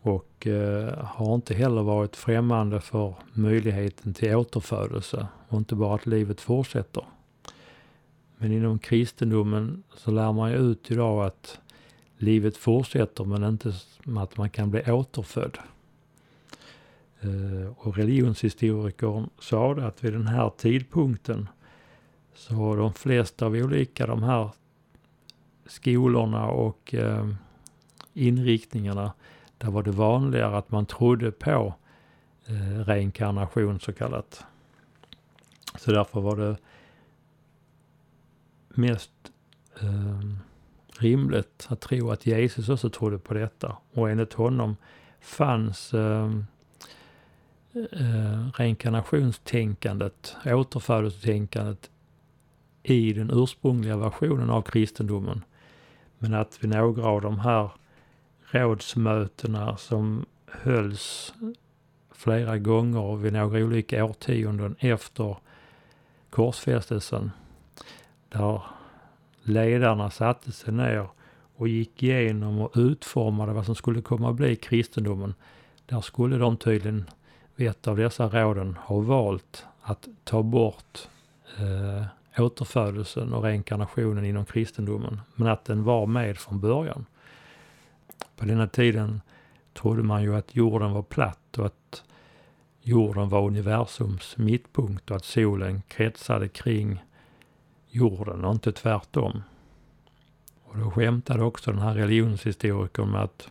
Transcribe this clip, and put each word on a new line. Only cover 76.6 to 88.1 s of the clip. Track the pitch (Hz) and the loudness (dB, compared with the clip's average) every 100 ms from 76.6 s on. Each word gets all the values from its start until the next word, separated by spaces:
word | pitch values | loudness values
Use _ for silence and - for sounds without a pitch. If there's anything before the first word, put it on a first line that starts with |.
| - 107 101 107 90 - _ - _ | 2 2 0 -4 -6 -14 _ -20 _
vid | - 120 | -2 -2
ett | 101 - | 0 -2
av | 104 | 2
dessa | 113 - 113 | 0 2 0
råden | 113 110 101 95 87 | 4 2 2 -4 -6
ha | - 104 | -2 0
valt | 110 135 104 98 _ - - _ | 2 2 2 -2 _ -20 -20 _
att | 113 104 - 220 | -8 -8 -8 -18
ta | - 110 | -2 0
bort, | 110 120 110 - - - - _ _ _ - - | 4 4 2 0 -20 -20 -20 _ _ _ -20 -6
eh, | 101 95 101 101 101 - _ - | -4 -2 -4 -4 -8 -12 _ 0
återfödelsen | 117 - 117 127 104 101 104 - 117 | 0 0 -2 0 0 -2 -6 -6 -4
och | 117 | -2
reinkarnationen | 110 107 - 104 104 - 113 104 | 0 -2 -2 -4 -2 0 0 0
inom | 101 101 | 0 -2
kristendomen, | 98 113 110 - 101 104 113 110 - | -2 -2 -2 -4 -4 -4 -6 -8 -10
men | - 113 | -2 0
att | 107 | 0
den | - 107 | 0 0
var | 107 117 107 | 2 2 2
med | 120 110 98 | 0 -2 -6
från | - 101 | -6 -2
början. | 101 131 160 139 117 _ - - - - - - _ _ _ | 0 0 -2 -8 -12 _ -20 -20 -20 -20 -20 -20 _ _ _